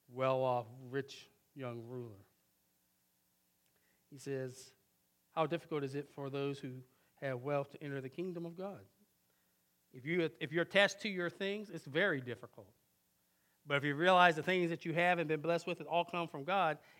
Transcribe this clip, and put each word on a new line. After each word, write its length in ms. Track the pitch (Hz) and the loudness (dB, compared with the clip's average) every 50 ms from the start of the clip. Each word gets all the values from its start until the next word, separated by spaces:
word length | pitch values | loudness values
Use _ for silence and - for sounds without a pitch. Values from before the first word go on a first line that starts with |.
| _ - | _ -12
well-off, 580 | 123 123 131 131 131 131 131 131 123 123 117 110 120 131 131 123 | -4 0 2 4 4 4 4 2 2 2 0 -4 -10 -16 -12 -6
rich 380 | 123 139 135 - - - - - _ _ _ _ _ | -4 -4 -4 -4 -10 -18 -18 -20 _ _ _ _ _
young 280 | 143 135 123 117 120 117 117 | -10 -8 -8 -8 -8 -10 -10
ruler. 360 | 127 127 120 117 104 95 101 _ _ _ _ _ _ _ _ _ _ _ _ _ _ _ _ _ _ _ _ _ _ _ _ _ _ _ _ _ _ _ _ _ _ _ _ _ | -10 -10 -10 -10 -14 -18 -20 _ _ _ _ _ _ _ _ _ _ _ _ _ _ _ _ _ _ _ _ _ _ _ _ _ _ _ _ _ _ _ _ _ _ _ _ _
He 80 | 151 135 | -20 -12
says, 520 | - 139 139 135 131 127 123 - - - - _ _ _ _ _ _ _ _ _ _ _ _ | -8 -6 -4 -4 -4 -6 -8 -12 -18 -20 -20 _ _ _ _ _ _ _ _ _ _ _ _
"How 120 | 160 160 | 0 0
difficult 360 | 147 165 165 - - 160 151 143 | 0 0 -4 -4 -4 -4 -2 -2
is 120 | 135 131 | -2 -4
it 140 | 143 143 139 - | -6 -8 -8 -10
for 160 | - 139 139 | -10 -8 -6
those 300 | 131 139 139 143 139 139 | -4 -2 -2 -2 -4 -4
who 240 | - 131 127 127 123 - _ _ _ _ _ _ | -8 -10 -10 -12 -14 -18 _ _ _ _ _ _
have 200 | - 139 131 123 | -6 -4 -4 -4
wealth 300 | 123 143 147 143 143 139 | -2 0 0 0 0 -2
to 120 | - - 156 | -8 -12 -10
enter 180 | 143 139 139 | -8 -6 -6
the 80 | 131 135 | -8 -8
kingdom 380 | 131 - 180 190 175 170 170 | -8 -6 -6 -6 -6 -6 -8
of 100 | 165 170 | -8 -8
God?" 300 | 170 185 202 196 123 101 - _ _ _ _ _ _ _ _ _ _ _ _ _ _ _ _ _ _ _ _ - | -8 -10 -10 -10 -12 -16 -20 _ _ _ _ _ _ _ _ _ _ _ _ _ _ _ _ _ _ _ _ -18
If 120 | 135 120 | -10 -4
you, 260 | 147 170 180 165 156 156 - | -2 0 2 0 0 -2 -6
if 140 | 160 127 147 | -8 -2 0
you're 100 | 170 170 | 0 0
attached 380 | 165 - 190 202 190 196 - | 4 6 6 6 6 4 -2
to 80 | - 220 | -6 -4
your 220 | 196 180 175 170 | -2 -2 -4 -4
things, 400 | 170 - 196 196 202 214 214 202 | -4 -4 -4 -4 -4 -4 -8 -10
it's 160 | 175 165 - | -12 -12 -12
very 340 | 147 135 156 196 202 165 139 | -2 0 2 2 2 2 0
difficult. 480 | 127 123 117 113 - 113 - - 104 95 _ _ _ _ _ _ _ _ _ _ _ _ _ _ _ _ _ _ _ | -4 -6 -8 -10 -12 -16 -18 -20 -20 -20 _ _ _ _ _ _ _ _ _ _ _ _ _ _ _ _ _ _ _
But 100 | 143 143 | 2 2
if 80 | 143 139 | 2 4
you 100 | 147 143 | 2 0
realize 420 | 143 170 185 190 180 180 175 160 | 4 4 6 8 10 10 8 8
the 60 | 156 143 | 6 2
things 280 | 175 185 180 175 165 | 2 2 2 2 0
that 140 | 170 160 - | 0 -2 -4
you 80 | 170 156 | -2 2
have 240 | 165 175 175 180 170 | 4 4 4 4 2
and 100 | 165 151 | 2 0
been 120 | 156 151 | 0 0
blessed 260 | 147 160 170 170 165 | 2 0 0 0 0
with, 140 | - 170 165 | -4 -6 -6
it 60 | 156 | -6
all 180 | 143 156 170 170 | -2 0 0 0
come 240 | 170 - 175 170 160 | 0 -2 -4 -4 -4
from 160 | - 147 139 | -6 -6 -4
God, 340 | 160 185 202 185 160 151 147 - - - - | 0 2 2 2 2 0 -2 -6 -16 -20 -20